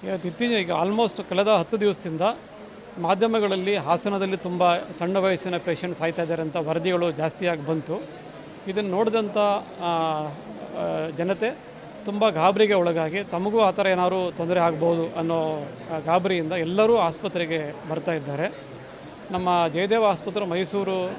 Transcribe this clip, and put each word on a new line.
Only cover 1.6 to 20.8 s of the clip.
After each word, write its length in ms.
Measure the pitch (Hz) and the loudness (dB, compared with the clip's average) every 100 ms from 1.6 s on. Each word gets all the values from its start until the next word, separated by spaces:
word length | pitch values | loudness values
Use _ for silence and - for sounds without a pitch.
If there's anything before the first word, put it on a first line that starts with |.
| 165 220 | 2 2
ದಿವಸದಿಂದ 400 | 208 185 175 160 190 240 - - - - - - | 2 0 -6 0 0 0 -12 -18 -18 -18 -16 -4
ಮಾಧ್ಯಮಗಳಲ್ಲಿ 760 | 170 190 226 226 208 190 185 202 | 0 2 4 2 2 2 0 0
ಹಾಸನದಲ್ಲಿ 600 | 139 170 208 202 190 190 | 2 0 2 -2 0 -2
ತುಂಬ 400 | 180 175 175 175 | -4 2 4 4
ಸಣ್ಣ 420 | - 175 175 196 | -2 -4 0 2
ವಯಸ್ಸಿನ 380 | 190 180 185 175 | 2 2 -2 -2
ಪೇಷಂಟ್ 420 | 175 160 180 160 | -2 -2 -4 -2
ಸಾಯ್ತಾ 240 | 165 170 | -2 -2
ಇದ್ದಾರೆ 200 | 165 165 | -2 -2
ಅಂತ 140 | 160 165 | -2 -2
ವರದಿಗಳು 540 | 156 165 175 180 175 | -2 0 0 2 0
ಜಾಸ್ತಿಯಾಗಿ 560 | 147 160 - 175 165 143 | 0 -2 0 -2 -2 -2
ಬಂತು. 360 | 160 135 185 - - - - - - 196 | -2 -2 -6 -8 -14 -16 -16 -16 -12 -6
ಇದನ್ನು 240 | 190 202 | -2 0
ನೋಡಿದಂಥ, 460 | 180 220 226 208 208 | 2 2 2 0 2
ಆ, 500 | 208 202 - - 175 | 2 2 -2 -6 -2
ಆ, 1200 | 165 160 156 151 147 - - - 160 170 160 160 147 | 0 0 -2 -4 -8 -14 -14 -10 -6 -4 -2 -4 -2
ಜನತೆ 520 | 175 190 220 - - - - - | -2 0 -2 -4 -14 -18 -16 -10
ತುಂಬ 240 | 208 208 220 | -6 2 2
ಗಾಬರಿಗೆ 460 | 160 175 196 214 | 4 4 6 6
ಒಳಗಾಗಿ 500 | 196 175 165 160 185 | 6 4 2 0 -2
ತಮಗೂ 360 | 190 175 196 226 | -4 -2 2 4
ಆ 100 | 202 | 4
ಥರ 160 | 196 190 | 4 2
ಏನಾದ್ರು 460 | 180 180 185 180 156 | 4 4 2 -2 -2
ತೊಂದರೆ 240 | 170 180 | 0 4
ಆಗ್ಬೋದು 580 | 170 156 170 170 165 170 | 4 2 2 2 0 -2
ಅನ್ನೋ, 500 | 165 165 156 156 143 - - | 0 0 0 -2 -8 -12 -8
ಆ, 60 | 160 | -6
ಗಾಬರಿಯಿಂದ 540 | 151 175 185 180 156 | 2 2 2 0 0
ಎಲ್ಲರೂ 440 | 180 165 190 220 233 | -2 0 4 6 6
ಆಸ್ಪತ್ರೆಗೆ 960 | 170 165 202 180 165 160 147 143 160 | 4 0 -4 -2 -2 -2 -4 -8 -6
ಬರ್ತಾ 220 | 160 185 | -4 -2
ಇದ್ದಾರೆ. 560 | 160 135 143 185 - - - - - - - - | -2 -4 -4 -4 -6 -14 -16 -16 -16 -16 -16 -6
ನಮ್ಮ 380 | 185 180 175 165 | -2 2 2 2
ಜಯದೇವ 380 | 156 196 226 214 | 0 2 4 4
ಆಸ್ಪತ್ರೆ 400 | 175 208 196 196 | 2 -2 -4 -2
ಮೈಸೂರು 600 | 175 190 202 | -2 0 -2